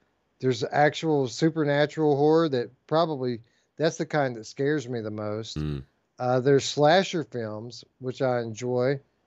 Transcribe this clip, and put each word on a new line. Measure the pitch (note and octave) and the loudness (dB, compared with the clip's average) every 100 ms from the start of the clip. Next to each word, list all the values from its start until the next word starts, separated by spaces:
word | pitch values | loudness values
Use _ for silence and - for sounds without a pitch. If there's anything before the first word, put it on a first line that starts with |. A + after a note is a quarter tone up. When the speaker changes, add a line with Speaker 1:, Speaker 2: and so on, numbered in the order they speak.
| _ _ _ _ | _ _ _ _
Speaker 1:
there's | B2+ A#2+ | -2 -2
actual | C3 C#3 D3 C#3+ E3 D3 C3 | -2 2 2 2 0 0 0
supernatural | - D#3+ D#3+ D3 C#3+ D3 D#3 D3+ C#3 | 0 0 2 0 2 0 2 2 4
horror | D3+ D#3+ E3 | 4 4 4
that | C3 A#2+ _ _ | 0 -4 _ _
probably, | D#3 E3 D3 B2+ A#2 - _ _ _ | 0 0 -2 -4 -6 -10 _ _ _
that's | D#3 - | -2 0
the | D#3+ | -2
kind | D3+ C3+ A#2 | 0 0 -2
that | A2 | -12
scares | - C#3 D3+ A#2+ | -4 -2 -2 -2
me | B2 | -6
the | G#2+ | -6
most. | G#2+ G#2+ G#2+ A2+ - | -6 -6 -6 -8 -6
Speaker 2:
Mm. | D2+ C#2+ C2+ _ _ _ | -6 -6 -10 _ _ _
Speaker 1:
Uh, | B2 B2+ | 0 2
there's | B2+ C#3 | 4 4
slasher | - - D3 F3 F#3 F3 | 2 2 6 6 2 -4
films, | C#3 B2 A2 G#2+ A#2+ A#2+ - _ | -6 -8 -8 -8 -12 -16 -20 _
which | B2+ B2 | -10 -2
I | C3 B2 | 0 0
enjoy, | A#2 G#2+ B2 B2 B2+ C#3 - _ | -4 -8 -4 0 0 -2 -6 _